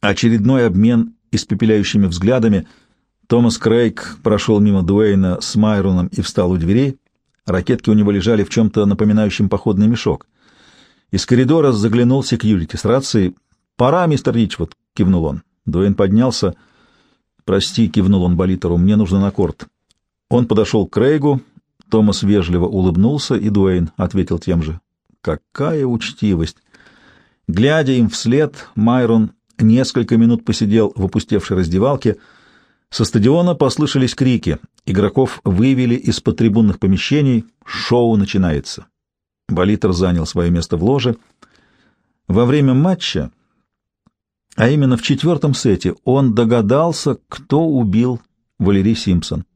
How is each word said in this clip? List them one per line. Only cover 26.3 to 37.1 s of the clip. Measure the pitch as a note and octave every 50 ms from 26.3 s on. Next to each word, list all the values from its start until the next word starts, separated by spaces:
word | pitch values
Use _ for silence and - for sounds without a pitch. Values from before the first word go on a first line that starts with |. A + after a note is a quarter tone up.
| F#2+ E2 D#2+ E2 - _ _ _ _ _ _ - _ _ _ _ _ _ _ _ _ _ _
Глядя | - D#2+ F2+ A2+ C#3 D3+ D#3+ D#3 C3 C3+
им | B2 A#2 G#2
вслед, | - - - A2 B2 C#3+ D3+ D3 C#3+ - - - _
Майрон | - G#2+ A2+ B2 B2+ B2 A2 A2+ A2+ G#2+ G#2+ - _ _ _ _ _
несколько | - A2 A2+ B2+ C3 - - C3 A#2+ - -
минут | A2+ A2+ A#2 A#2+ A2+ -
посидел | - G#2 - B2 G2+ G#2 A2+ G#2+ G2+ -
в | - F#2+
опустевшей | F#2 - A2+ - - G#2+ G2+ - - -
раздевалке. | F#2 F#2 D#2+ E2+ F#2 G#2+ C3 C#3+ C3 - A#2 G2+ - _ _ _ _ _ _ _ _ _ _ _ _ _ _
Со | - - A2+
стадиона | - - A#2 G2+ B2 D3 F3 F3 F3+ E3+
послышались | - D3 C3+ - - D3+ C#3+ - C#3+ B2+ B2 -
крики. | - C3+ C3 B2 A2+ - - D2+ - - - _ _ _
Игроков | - F#2+ F#2+ G2+ G2+ - - C3 A#2 - - _
вывели | - F#2 F2+ A2+ C3 C3+ B2+ B2+ A#2+ A#2+
из-под | C3 - - G#2+ - _ - A2+
трибунных | - A#2 A2+ G2+ A#2 A2+ G#2 F#2+ -
помещений. | - F#2+ F#2+ F#2+ - -